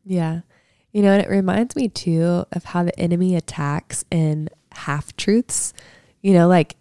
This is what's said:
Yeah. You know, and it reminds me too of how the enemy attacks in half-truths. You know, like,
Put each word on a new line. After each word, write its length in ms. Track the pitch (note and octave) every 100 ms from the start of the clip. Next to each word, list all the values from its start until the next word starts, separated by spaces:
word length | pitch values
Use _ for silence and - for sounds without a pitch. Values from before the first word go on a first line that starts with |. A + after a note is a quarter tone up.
| G3
Yeah. 360 | F#3 D#3+ E3 - _ _ _ _
You 100 | G#3
know, 120 | G3+
and 80 | G3+
it 60 | -
reminds 460 | G3 F#3 G3 A#3+ D4
me 140 | A#3
too 560 | - - E3 E3+ F3 -
of 140 | F3 -
how 180 | F3+
the 160 | F3 -
enemy 360 | E3+ F3 F#3 F3
attacks 720 | - - C#3+ D3 - - -
in 380 | E3+ D#3 D3+ D3+ - _
half-truths. 1000 | - - D3 - - - A3 - - - - - - _ _
You 120 | G3
know, 140 | F3+ E3+
like, 280 | F3+ D#3 -